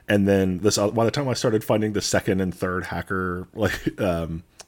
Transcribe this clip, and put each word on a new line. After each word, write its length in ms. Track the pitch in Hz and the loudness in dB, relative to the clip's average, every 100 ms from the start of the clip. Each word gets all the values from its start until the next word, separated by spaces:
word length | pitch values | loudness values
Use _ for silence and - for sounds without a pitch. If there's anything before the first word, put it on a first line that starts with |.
| - | 0
And 200 | 104 98 | 2 4
then 300 | 98 95 90 | 4 4 2
this, 200 | 101 104 | 0 2
uh, 120 | 104 | 0
by 140 | 113 | 2
the 60 | 113 | 0
time 180 | 147 135 | 0 -2
I 60 | |
started 300 | 117 131 107 | 0 0 0
finding 280 | - 107 107 | 2 0 0
the 80 | 101 | -2
second 400 | - 98 - 95 | 0 0 0 0
and 140 | 92 | 0
third 300 | 87 95 90 90 | -2 -4 -4 -4
hacker, 600 | 87 - 95 92 90 90 | -8 -6 -4 -4 -6 -8
<laughs> 40 | |
like, 460 | - 101 - - - | -2 -2 0 -4 -2
um, 440 | 101 82 82 82 - - | -2 -2 -4 -8 -12 -20